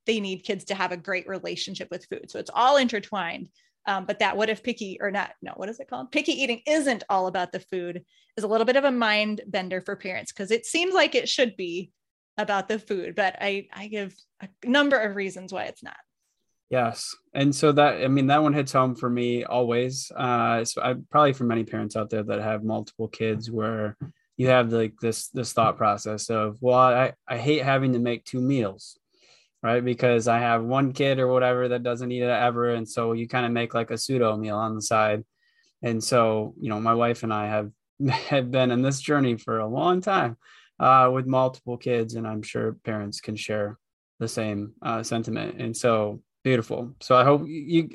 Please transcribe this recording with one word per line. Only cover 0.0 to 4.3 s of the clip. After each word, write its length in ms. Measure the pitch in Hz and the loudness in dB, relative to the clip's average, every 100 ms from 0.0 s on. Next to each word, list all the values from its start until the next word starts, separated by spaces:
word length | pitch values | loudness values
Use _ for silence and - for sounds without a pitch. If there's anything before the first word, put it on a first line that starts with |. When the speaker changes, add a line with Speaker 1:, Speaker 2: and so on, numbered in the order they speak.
| - | -2
Speaker 1:
they 140 | 226 | -2
need 240 | 196 185 | -2 -6
kids 200 | - 202 - | -6 -8 -6
to 100 | 190 | -4
have 160 | 185 | -4
a 60 | 175 | -4
great 300 | 170 185 - | -6 -6 -6
relationship 640 | 190 170 175 - 190 180 | -8 -8 -8 -8 -10 -12
with 140 | 180 - | -12 -10
food. 240 | - - | -12 -10
So 80 | - | -12
it's 100 | 220 | -6
all 240 | - 247 285 | 2 4 4
intertwined. 720 | 247 220 196 208 170 - - _ _ _ - | 2 -2 -6 -6 -6 -8 -14 _ _ _ -4
Um, 180 | 196 185 | -4 -4
but 140 | - | 0
that 180 | 202 | 0